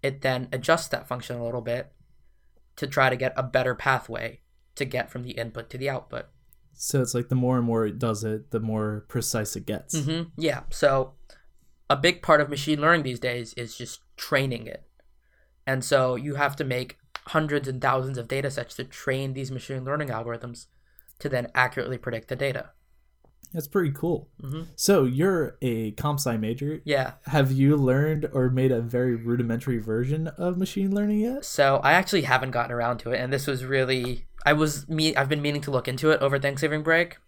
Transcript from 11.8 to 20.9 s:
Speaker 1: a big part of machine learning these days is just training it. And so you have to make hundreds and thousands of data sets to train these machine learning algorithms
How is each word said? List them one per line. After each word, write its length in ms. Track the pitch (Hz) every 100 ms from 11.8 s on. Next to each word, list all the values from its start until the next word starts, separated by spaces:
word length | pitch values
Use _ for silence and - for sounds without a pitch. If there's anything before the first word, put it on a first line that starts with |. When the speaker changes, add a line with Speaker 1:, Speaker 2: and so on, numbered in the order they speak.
| _
Speaker 1:
a 80 | 135
big 260 | 160 175
part 180 | - 151
of 80 | 143
machine 300 | 143 143 151
learning 240 | 151 170
these 160 | 131 120
days 340 | 127 123 113
is 220 | - 120 -
just 240 | 120 - _ -
training 500 | - 143 135 117 113
it. 180 | - - _ _ _ _ _ _ _ -
And 180 | 131
so 320 | 127 139 127 127
you 180 | 143
have 220 | 139 143 139
to 80 |
make 340 | 139 123 127 - _ - -
hundreds 400 | 160 156 147 139
and 120 | 131
thousands 380 | 131 131 131 131
of 100 | 113
data 220 | 135 139
sets 240 | 139 123 -
to 80 |
train 500 | 120 - - 131 135
these 160 | 131 135
machine 340 | 131 - 135
learning 240 | 127 147 147
algorithms 580 | 113 117 117 120 120 - _ _